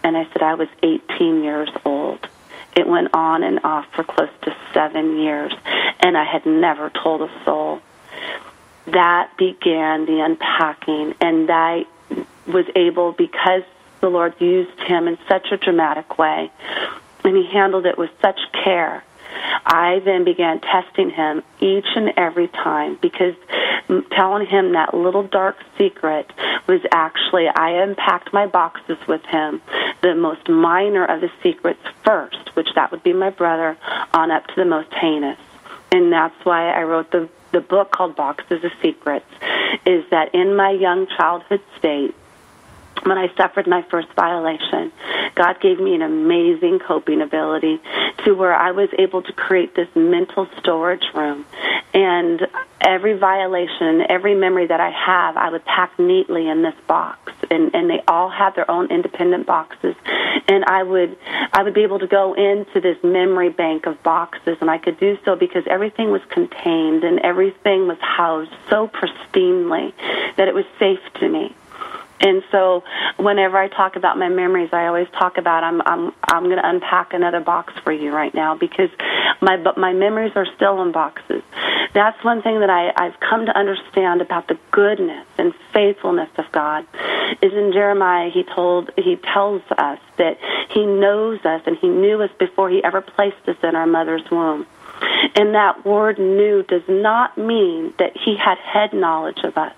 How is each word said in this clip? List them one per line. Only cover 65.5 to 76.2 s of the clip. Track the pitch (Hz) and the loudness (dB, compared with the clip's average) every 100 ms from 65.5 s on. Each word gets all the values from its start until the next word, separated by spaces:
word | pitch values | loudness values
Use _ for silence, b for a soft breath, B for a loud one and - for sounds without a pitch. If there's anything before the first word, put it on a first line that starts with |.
| 180 175 | 0 -2
everything | 185 208 - 220 | -2 -2 -2 0
was | 196 - | -2 -2
contained | - - - 175 165 160 160 170 | -2 -2 -4 -2 0 2 0 2
and | 175 | 0
everything | 175 180 196 196 208 190 180 | 0 2 0 0 0 2 0
was | 165 | -2
housed | - - 170 160 160 - - | -4 0 0 -2 -6 -16 -2
so | 214 220 | 0 0
pristinely | - 175 - - 190 180 180 170 160 - - B B B - | -4 -8 -8 -2 2 4 2 0 -2 -4 -8 B B B 0
that | 196 | 0
it | |
was | 190 - - | 0 -4 0
safe | 196 190 - - | 0 0 -6 -4
to | - | -2
me. | 160 - - - B B B B - | -2 -6 -12 -20 B B B B 0
And | 196 190 - | 2 2 2
so | 202 190 180 - B B - | 2 4 2 -2 B B 0
whenever | 202 202 190 190 | 0 2 2 2
I | 196 | 0
talk | - 190 190 | 0 0 2
about | 180 - | 0 0
my | 180 | 0
memories, | 180 180 185 165 | 0 2 0 0
I | 170 170 | 0 0
always | 170 175 | 0 -2
talk | - 180 180 | 0 0 0
about, | 170 165 | 0 0
I'm, | 165 170 - | 0 -2 -2
I'm, | 170 170 - | -2 -4 -4